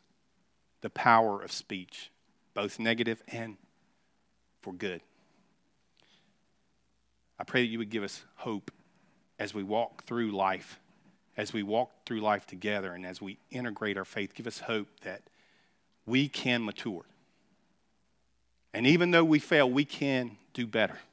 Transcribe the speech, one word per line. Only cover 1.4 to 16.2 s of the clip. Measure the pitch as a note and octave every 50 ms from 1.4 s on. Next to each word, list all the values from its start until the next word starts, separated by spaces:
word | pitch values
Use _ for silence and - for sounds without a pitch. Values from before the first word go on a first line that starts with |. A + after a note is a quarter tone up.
of | - F#2+
speech, | - - - - G#2+ F#2+ F2+ - - - - - _ _ _ _ _ _ _ _ _
both | G#2 G2+ G2+ - -
negative | A2 A2+ A#2 A2+ A#2 A2+ A2+ - - -
and | A#2+ A#2 A2+ A2 G2+ - _ _ _ _ _ _ _ _ _ _ _ _ _ _ _ _ _ _ _ _
for | - G2+ F#2
good. | F2 G#2 G2 F2+ E2 - _ _ _ _ _ _ _ _ _ _ _ _ _ _ _ _ _ _ _ _ _ _ _ _ _ _ _ _ _ _ _ _ _ _ _ _ _ _ _ _ _ _ _ _ _ _ -
I | F#2+
pray | - - C3 B2
that | A#2
you | A2+ A2+
would | A2+ G#2
give | A2 A2 G2+
us | F#2+ - - - - _
hope | - - B2 A2 G2+ - - - _ _ _ _ _ _ _ _ _ _ _ _ -
as | G#2+ G2+ -
we | G#2 G2
walk | G2 G#2+ A2+ A#2 - - - -
through | - A#2+ A#2+ A#2 G#2+ G2+
life, | G2 G2 F#2+ F#2+ F2 - - - - _ _ _ _ _ - _ _ _ _ _
as | - G#2+ -
we | - A2 G2+
walk | G2 G#2+ A#2 B2+ - - _ _
through | - A#2+ A2
life | G#2+ G#2+ G#2 G2 -
together, | - - F2+ F#2+ G#2 G#2 G2+ F#2+ F#2 F2
and | F2 F#2 F2+
as | F2+ -
we | G2+ F#2+ G2+ - _ _
integrate | - B2+ B2 A#2+ G#2 - A2 G#2 G2 G2
our | F#2+
faith, | - - A2+ G2+ F#2+ -
give | - A2+
us | A#2 - -
hope | - - A2+ G#2+ G2+ - _ _
that | - G2+ F#2 - - - _ _ _ _ _ _ _ _ _ _ _ _ _ _ _
we | G#2+ A#2 C3